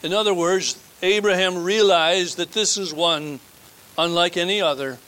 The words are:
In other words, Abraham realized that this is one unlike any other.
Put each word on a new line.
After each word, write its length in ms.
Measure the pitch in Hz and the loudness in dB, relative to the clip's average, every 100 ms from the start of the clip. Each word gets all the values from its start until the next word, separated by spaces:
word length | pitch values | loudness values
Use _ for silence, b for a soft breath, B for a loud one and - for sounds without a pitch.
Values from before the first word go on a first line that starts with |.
In 100 | 160 | -2
other 220 | 202 214 | 0 0
words, 420 | 180 170 190 180 - - - | 2 2 0 -2 -8 -14 -4
Abraham 600 | 185 208 208 185 185 180 | 0 2 2 2 0 0
realized 760 | 175 214 208 175 160 185 175 - | -2 2 4 4 4 0 -2 -6
that 160 | 175 | -6
this 240 | 220 208 202 | -2 -2 -2
is 140 | 185 | -6
one 480 | 156 170 156 151 139 - - - - - - | -2 -2 -2 -6 -12 -16 -20 -20 -20 -12 -4
unlike 400 | 170 170 175 175 | 0 2 0 0
any 220 | 175 202 | -2 0
other. 380 | 170 139 139 123 | 0 -2 -6 -10